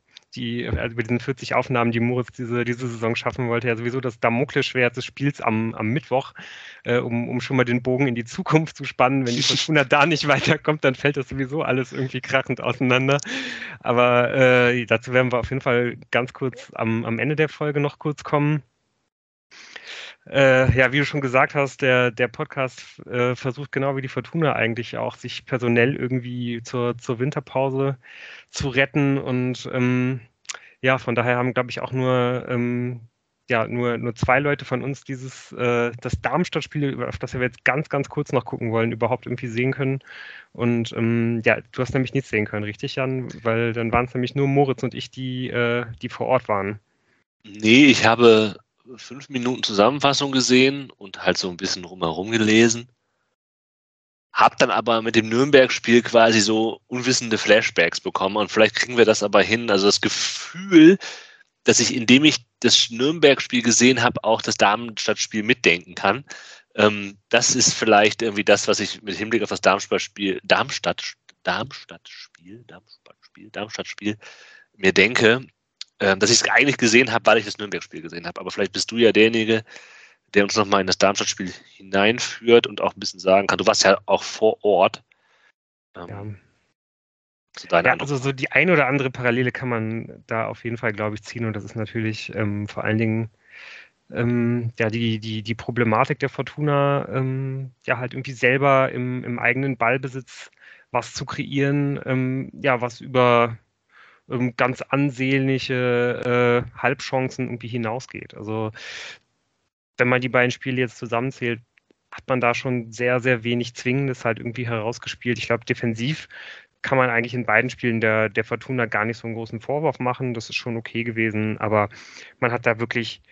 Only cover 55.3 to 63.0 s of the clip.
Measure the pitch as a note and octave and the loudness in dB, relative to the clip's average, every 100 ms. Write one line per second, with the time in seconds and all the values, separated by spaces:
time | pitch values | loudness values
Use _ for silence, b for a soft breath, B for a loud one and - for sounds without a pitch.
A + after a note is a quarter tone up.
55.3 | A#2 C#3+ C#3 B2+ - - A#2+ A#2 A#2 A2+ | 2 6 8 6 2 4 4 6 6 6
56.3 | A2+ G#2 A2 A2+ - _ B2 B2 B2 A#2+ | 6 2 2 0 -4 _ -4 0 -2 -2
57.3 | A2 - G#2+ A2 - E2+ - F#2 - F#2+ | 0 4 4 4 0 0 -2 -6 -4 -2
58.3 | G#2 F#2+ A2 A2 - - B2 G#2+ A2 G#2 | -2 0 4 4 2 -2 4 4 4 2
59.3 | G2+ F#2 A#2 A#2 G2+ G2+ - G#2+ - - | 4 4 0 0 2 4 2 0 -2 -6
60.3 | - - E3+ G3 F3 D#3+ G3 B B B | -8 -12 -14 6 10 10 10 B B B
61.3 | B _ _ - - A#2 B2+ A2+ C3 D3+ | B _ _ 0 2 0 0 6 8 8
62.3 | - - _ A#2 - - A#2 | 2 -4 _ 2 2 0 -2